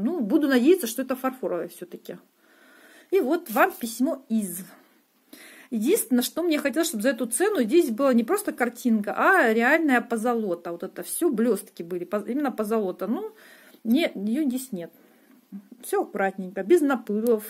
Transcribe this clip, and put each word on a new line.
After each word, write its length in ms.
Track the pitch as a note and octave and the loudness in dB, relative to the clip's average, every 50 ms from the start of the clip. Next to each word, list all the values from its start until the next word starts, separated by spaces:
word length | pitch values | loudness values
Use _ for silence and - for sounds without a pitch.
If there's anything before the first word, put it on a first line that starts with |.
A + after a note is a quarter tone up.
| G3 | -2
Ну, 160 | B3+ F4 F4 | -2 -2 -2
буду 260 | A#3 F#3+ C4 D4+ D4 C#4 | 0 2 2 2 4 4
надеяться, 400 | C4+ B3 A#3 D4 F#4 F#4 - A3+ | 2 4 6 6 4 4 2 -4
что 140 | - - | -6 -6
это 140 | C4 C4 C4 | -6 -6 -6
фарфоровое 520 | B3+ - C4 C4 - - F3 F3+ E3+ - - | -4 -4 -6 -6 -6 -6 -6 -4 -6 -6 -8
все-таки. 500 | - - F3+ F3 - - - - - - - _ _ _ _ _ _ _ _ _ - - - - - - - _ | -12 -16 -18 -16 -16 -16 -16 -16 -16 -16 -20 _ _ _ _ _ _ _ _ _ -20 -20 -20 -20 -20 -20 -6 _
И 100 | - G4 | 0 2
вот 300 | D#4 A#3+ D#4+ E4+ E4+ - | 2 2 0 -2 -2 -2
вам 220 | G#3+ B3 E4+ G4 | 2 2 2 2
письмо 520 | F4+ - - A3+ - - B3+ B3+ - - - - | 2 -2 -8 -8 -4 -2 -2 -2 -2 -4 -4 -2
из. 340 | A3 A3 G3+ F#3 E3+ F#3 F#3 - - - _ _ _ _ _ _ _ _ _ _ - - - - - - - - | -2 -2 -2 -2 -6 -10 -14 -16 -20 -20 _ _ _ _ _ _ _ _ _ _ -20 -20 -20 -20 -20 -20 -12 -6
Единственное, 520 | - A3 G#3 C4+ G4 - - - B3+ A#3+ B3 | -4 0 2 2 2 2 2 2 0 0 0
что 200 | - - D4+ E4+ | 0 -2 -2 0
мне 160 | F4 D#4 D4 | 0 0 0
хотелось, 300 | - C#4 A#3 D#4 E4 E4+ | 0 0 0 0 -2 -2
чтобы 140 | - G#3+ G3+ | -2 -2 0
за 60 | C4+ | 0
эту 160 | C#4 - B3+ | 0 0 -2
цену 380 | A#3+ - - E4+ G#4 G#4+ E4+ B3 | -4 -2 0 0 0 2 0 0
здесь 260 | G3+ C4 F4 E4+ C#4 | 4 4 4 4 4
была 240 | A3 G#3+ C#4 C#4 B3+ | 2 0 2 2 4
не 120 | A#3 A#3 | 2 2
просто 260 | A#3 F4+ G#4 G4+ - | 2 0 -2 -2 -4
картинка, 640 | D4+ - B3 A#3 - - - B3+ A3+ A3 G3+ G#3 - | -4 -2 -2 -2 -2 -2 0 2 2 2 0 -2 -2
а 380 | - B3 E4 G4 F4+ D4 A#3 A3 | 2 4 4 6 6 4 4 4
реальная 480 | A3+ A#3 B3+ D4 E4 E4 D4 B3+ A#3+ | 4 4 4 4 4 4 4 2 2
позолота. 680 | A#3+ B3 A#3+ A3+ G#3 B3 A#3+ A#3 G#3+ G3 E3+ E3+ - F3 | 2 0 -4 -2 0 0 0 0 -2 -2 -4 -4 -6 -8
Вот 120 | E3+ F3 - | -10 -8 -10
это 200 | F#3 - - E3+ | -10 -10 -12 -10
все 260 | - - - E4 F4 | -10 -4 -2 0 0
блестки 540 | C4+ G3+ A3+ A#3+ G#3 G3+ - - - - F3 | 2 2 2 2 2 0 -2 -8 -14 -14 -10
были, 200 | E3 F3+ F3 F3 | -8 -8 -8 -6
поз-, 240 | F3 - G#3 G#3 G#3 | -6 -6 -6 -4 -4
именно 240 | A#3+ C#4+ D4+ C4+ | -4 -2 -2 -2
позолота. 560 | - - G#3+ G3+ A3+ A3+ G#3 F#3 - - F#3+ F#3+ | -4 -4 -4 -2 -2 -2 -2 -2 -4 -4 -4 -4
Ну, 240 | A#3+ F4 G#4+ A4 - - - - - - - - - - - | -4 -4 -6 -8 -12 -16 -20 -20 -20 -20 -20 -20 -20 -8 -2
не, 280 | A3 A3+ D4+ E4+ - - | 0 2 2 2 0 -2
ее 280 | - G3 G#3+ A3+ D4 D#4+ | -4 -4 -2 -2 0 0
здесь 280 | C4+ A#3+ B3+ - - | -2 -2 -4 -6 -8
нет. 200 | - F3 E3+ D#3+ - _ _ _ _ _ _ _ _ _ _ _ - - - _ - - - | -10 -10 -10 -12 -14 _ _ _ _ _ _ _ _ _ _ _ -18 -18 -18 _ -20 -20 -10
Все 200 | - F#4 G4+ F4 | -4 -2 -2 -2
аккуратненько, 600 | - - G#3 G3 F#3+ F#3+ - F#3 F3+ F#3 G3 F#3+ | -2 -2 -2 -2 -2 -2 -6 -10 -10 -8 -6 2
без 180 | F#3+ F4 F4 | 4 4 4
напылов, 640 | D4+ C#4 C4 A3+ - - G3+ G#3+ A3 B3 A#3 G#3+ G#3 | 6 4 0 -2 -2 -4 -4 0 2 2 2 0 0